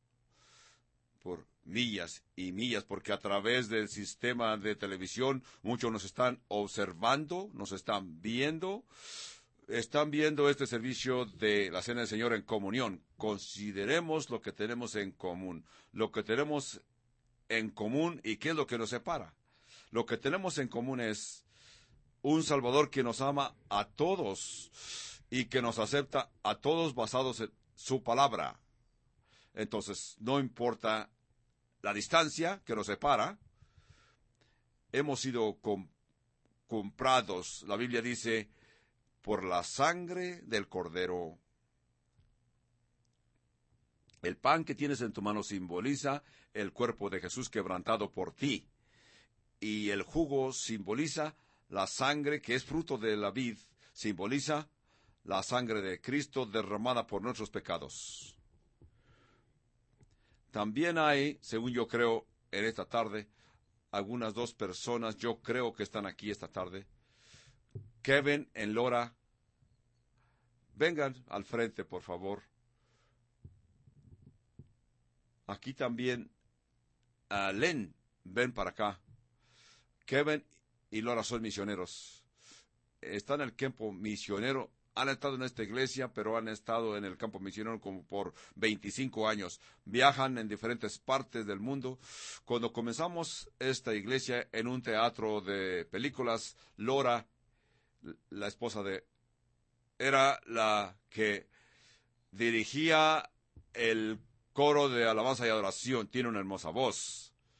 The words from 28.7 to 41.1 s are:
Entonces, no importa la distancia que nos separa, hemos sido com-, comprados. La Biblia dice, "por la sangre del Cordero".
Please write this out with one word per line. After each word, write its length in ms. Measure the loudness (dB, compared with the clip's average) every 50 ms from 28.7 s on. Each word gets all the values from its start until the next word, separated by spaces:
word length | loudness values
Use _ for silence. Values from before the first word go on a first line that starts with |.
| _ _ _ _ _ _ _ _ _ _ _ _ _ -20 _ _ -8
Entonces, 640 | -6 -6 -4 -4 -4 -4 -4 -6 -8 -8 -12 -12 -6
no 220 | 0 2 2 4
importa 720 | 2 0 -2 0 0 0 0 0 0 0 0 0 -2 -6 _ _ _ _ _ _ _ _ _ _ _ _ _ _
la 140 | -4 -2 -2
distancia 680 | -2 0 4 6 6 6 4 2 0 0 0 -2 -4 -4
que 100 | -4 -2
nos 140 | -2 0 -2
separa, 500 | -2 2 4 4 6 6 4 2 -2 -6 -14 -20 _ _ -20 -20 _ _ _ -20 -20 _ _ _ _ _ _ _ _ _ _ _ _ _ _ _ _ _ _ _
hemos 300 | 0 0 0 2 0 -2
sido 380 | -2 -2 0 2 0 0 0 -2
com-, 280 | -2 -2 -2 -2 -2 -8 _ _ _ _ _ _ _ _ _ _ _ _ _ _ _
comprados. 960 | -6 -4 -4 -4 -4 -4 0 2 6 6 6 4 2 -2 -4 -4 -6 -10 -10 -6 -4
La 80 | -2
Biblia 260 | -2 0 0 0 0 0
dice, 480 | -2 -4 -4 -2 0 0 0 -2 -4 _ _ _ -20 _ _ _ _ _ _ _ _ _ _ -4
"por 220 | -2 -2 0 0
la 180 | 2 0 0 0
sangre 800 | 0 0 2 2 2 2 0 -4 -6 -6 -6 -6 -6 -8 -10 -6
del 260 | -2 -2 -2 -2 -2
Cordero". 720 | -4 -6 -4 -4 -2 -2 -2 -2